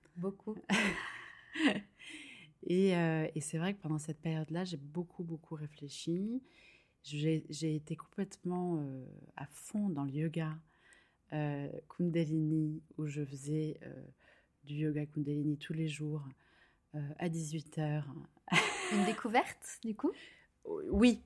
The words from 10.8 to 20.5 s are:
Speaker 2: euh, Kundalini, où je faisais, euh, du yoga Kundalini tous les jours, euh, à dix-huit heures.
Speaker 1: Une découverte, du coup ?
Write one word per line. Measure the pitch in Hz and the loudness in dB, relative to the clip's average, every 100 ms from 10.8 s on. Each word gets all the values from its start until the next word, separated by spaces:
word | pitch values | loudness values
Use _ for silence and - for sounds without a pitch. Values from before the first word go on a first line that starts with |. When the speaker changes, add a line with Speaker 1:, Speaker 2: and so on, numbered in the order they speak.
| - - _ _ _ | -20 -20 _ _ _
Speaker 2:
euh, | 151 147 143 143 - - | -2 0 0 -4 -6 -12
Kundalini, | - 175 165 156 160 156 156 156 156 - - | -2 2 4 2 2 4 4 2 -2 -8 -6
où | 151 | -4
je | 143 139 | -2 -4
faisais, | 139 143 156 156 - | -6 -2 0 0 -4
euh, | - - - - - - _ _ | -10 -14 -16 -20 -20 -20 _ _
du | - 147 | -8 -2
yoga | 156 147 147 | 0 0 -2
Kundalini | 151 143 147 147 147 | -2 0 0 2 0
tous | - | -2
les | 160 160 | -2 -2
jours, | 143 151 151 135 123 _ _ - _ _ | -2 -4 -4 -6 -14 _ _ -20 _ _
euh, | 151 143 151 | -6 -6 -4
à | 175 | -2
dix-huit | 165 151 160 147 - | -2 -2 -6 -6 -2
heures. | 151 151 147 - - _ - - - - - | 0 0 -2 -8 -14 _ 2 2 4 0 0
Speaker 1:
Une | 208 202 | 2 4
découverte, | 208 233 240 359 - - - | 2 4 4 4 -2 -12 -8
du | 226 214 | -6 0
coup ? | 302 466 - - _ | 0 -2 -10 -20 _